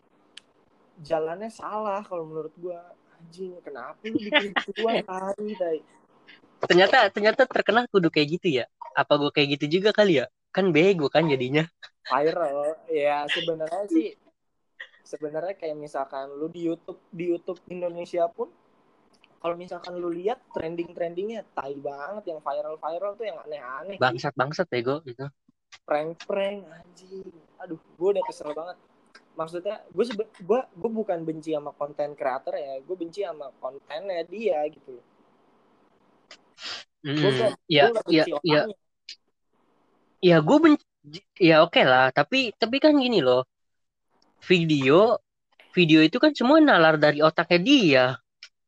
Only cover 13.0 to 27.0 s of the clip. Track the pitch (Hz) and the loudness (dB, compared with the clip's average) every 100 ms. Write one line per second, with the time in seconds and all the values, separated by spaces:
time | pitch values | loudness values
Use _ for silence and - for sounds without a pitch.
13 | 147 147 147 175 165 160 156 170 208 320 | 0 -2 -4 -4 -4 -6 -6 -6 -2 -2
14 | 226 - _ _ _ _ _ _ - _ | -2 -12 _ _ _ _ _ _ -20 _
15 | - 147 151 156 180 190 160 151 147 143 | -18 -12 -10 -8 -10 -10 -10 -10 -10 -10
16 | 135 135 139 143 160 175 165 165 - 170 | -8 -10 -12 -10 -10 -6 -6 -8 -12 -20
17 | _ 170 175 170 - 175 - 180 175 170 | _ -10 -6 -6 -6 -14 -14 -10 -10 -10
18 | 175 175 170 - 302 _ _ _ _ _ | -8 -4 -4 -4 -12 _ _ _ _ _
19 | _ _ _ _ 170 170 180 175 180 180 | _ _ _ _ -8 -8 -10 -14 -12 -10
20 | 175 170 196 247 _ 170 160 170 170 170 | -8 -6 -6 -6 _ -10 -8 -8 -10 -8
21 | 170 170 214 220 - - 139 139 143 139 | -8 -6 -8 -10 -12 -12 -10 -10 -10 -10
22 | 147 208 180 156 147 143 151 156 156 175 | -12 -12 -12 -10 -8 -6 -8 -8 -8 -6
23 | 202 208 214 156 147 143 123 139 185 196 | -8 -8 -12 -12 -14 -14 -12 -14 -12 -2
24 | 127 120 147 - 135 156 175 123 120 147 | -2 -2 -8 -4 -6 -4 -4 -4 -4 -6
25 | 135 117 139 _ _ _ _ - - 147 | -8 -14 -14 _ _ _ _ -20 -4 -4
26 | 160 170 - 202 196 202 165 170 175 _ | -4 -10 -6 -4 -4 -8 -16 -20 -20 _